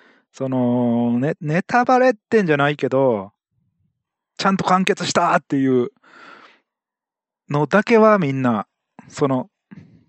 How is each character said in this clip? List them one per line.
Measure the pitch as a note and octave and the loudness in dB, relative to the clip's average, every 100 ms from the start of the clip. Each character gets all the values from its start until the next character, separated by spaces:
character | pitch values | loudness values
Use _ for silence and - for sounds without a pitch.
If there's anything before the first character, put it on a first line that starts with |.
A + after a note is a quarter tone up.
| _ _ _ | _ _ _
そ | - C3+ | -10 -6
の、 | C3 B2 B2 A#2+ A#2 A#2+ A#2+ | -2 -2 0 0 0 -2 -2
ね、 | C#3 E3+ | -4 -4
ネ | D3+ D#3+ | -4 -4
タ | - A#3+ | -2 -2
バ | B3 B3+ | 2 2
レ | B3+ | 2
っ | |
て | A#3 _ A3+ | -2 _ 0
ん | F#3 | 2
じ | |
ゃ | D3 | 0
な | C#3+ | 0
い | D3+ | -2
け | C3 | -2
ど、 | C3 C3+ A2 G2 _ _ _ _ _ _ _ _ _ _ - | 0 2 0 -4 _ _ _ _ _ _ _ _ _ _ -4
ち | G3 | -2
ゃ | |
ん | G3 | -2
と | |
完 | - F#3 | 0 0
結 | F#3 F#3+ E3 | 0 -2 -4
し | |
た | - F3 | -2 0
っ | E3+ | 0
て | - C#3 | -2 -2
い | C3+ | 0
う | B2+ A#2+ - _ - - - - _ _ _ _ _ _ _ _ _ - | 0 -2 -6 _ -20 -20 -20 -20 _ _ _ _ _ _ _ _ _ -6
の | D3 C#3+ | -4 0
だ | G3 | 0
け | - A#3 | 2 4
は | A3 G#3 | 4 4
み | D3+ | 0
ん | C3+ | -2
な、 | C3 A2 - _ _ - - | -2 -2 -6 _ _ -20 -20
そ | - D3 | -4 -2
の、 | C3 - _ _ - - _ | -2 -6 _ _ -20 -20 _